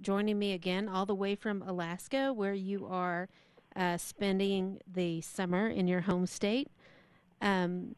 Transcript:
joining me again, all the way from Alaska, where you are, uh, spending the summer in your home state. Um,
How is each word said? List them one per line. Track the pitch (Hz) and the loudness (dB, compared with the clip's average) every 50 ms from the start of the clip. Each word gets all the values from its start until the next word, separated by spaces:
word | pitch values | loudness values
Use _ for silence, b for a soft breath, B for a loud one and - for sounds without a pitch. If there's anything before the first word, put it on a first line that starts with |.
| 185 | -2
joining | 196 196 196 208 214 214 202 | 0 2 2 2 2 2 2
me | 202 202 196 | 2 0 0
again, | 180 165 185 180 190 208 | 0 0 0 0 0 0
all | 214 185 185 196 | 0 0 0 0
the | 196 208 | 0 0
way | 190 196 196 202 | 0 0 0 -2
from | 202 - 220 208 196 180 | -2 -2 -2 -4 -4 -4
Alaska, | 185 185 180 170 165 175 180 - - - 269 269 269 269 | -4 -4 -4 -4 -4 -6 -8 -6 -4 -2 0 0 0 0
where | 220 202 196 196 | 0 0 0 0
you | 196 190 190 196 196 190 | -2 -2 -2 -4 -4 -4
are, | - 185 185 180 180 175 170 185 190 b b b b b b b b - | -4 -2 -2 0 0 0 -2 -4 -6 b b b b b b b b -4
uh, | - 185 175 175 | 0 0 0 0
spending | 170 - - - - 202 202 190 190 196 196 196 190 185 190 196 - - | -2 -4 -8 -6 -2 0 2 2 2 2 2 2 2 0 -2 -4 -8 -12
the | - 180 185 180 175 165 165 160 | -6 -2 0 0 0 0 -2 -4
summer | - - - 190 180 180 180 208 226 | -6 -4 -4 0 2 2 2 2 2
in | - - 185 180 | 2 2 2 4
your | 180 180 170 | 4 2 2
home | 196 180 180 180 | 2 2 2 2
state. | 180 - - - 202 214 262 285 - b b b b b b b b b b b b b - | 0 0 0 0 0 2 0 -2 -4 b b b b b b b b b b b b b -2
Um, | - 202 196 185 180 175 180 180 175 - - | 0 2 4 4 2 2 0 -2 -6 -8 -10